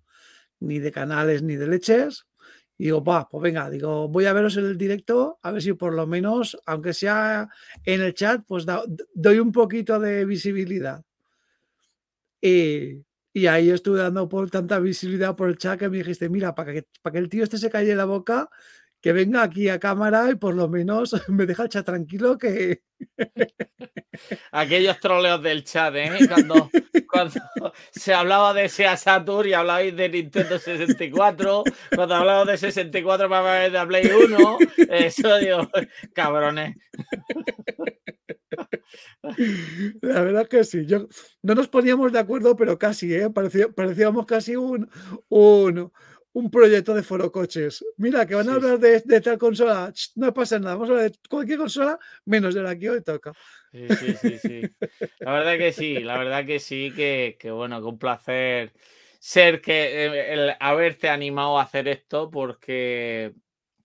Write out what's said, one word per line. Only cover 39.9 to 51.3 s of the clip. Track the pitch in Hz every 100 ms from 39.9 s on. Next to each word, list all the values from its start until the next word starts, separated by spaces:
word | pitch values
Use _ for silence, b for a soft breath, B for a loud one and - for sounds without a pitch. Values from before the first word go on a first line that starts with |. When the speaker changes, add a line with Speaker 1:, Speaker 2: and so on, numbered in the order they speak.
| 214
Speaker 1:
La | 247 254
verdad | 180 208
es | 220
que | 247
sí. | 220 170 151
Yo, | 202 214 B B _
no | 190 220
nos | 269
poníamos | 262 247 254 254
de | 233
acuerdo, | 202 254 233 233
pero | 214 170
casi, | 208 208 175
¿eh? | 170 214
Parecía, | 214 190 196 220
parecíamos | 202 185 180 214 214 220
casi | 226 220 247
un, | 254 247 214 165 190 B -
un, | 214 208 202 196 175 175 b b b _
un | 247 240
proyecto | 240 220 202 202
de | 214
forocoches. | - 185 180 196 175 165 147 - 440 -
"Mira, | 226 262 214
que | 202
van | 220
a |
Speaker 2:
Sí, | 262
Speaker 1:
hablar | 262 247
Speaker 2:
sí. |
Speaker 1:
de, | 233 226 233
de | 226
tal | 240 226
consola. | 233 214 233 196 185
Ch, | - - -
no | 254
pasa | 254 233 220
nada, | 190 185
vamos | 233
a |
hablar | 247 220
de | -
cualquier | _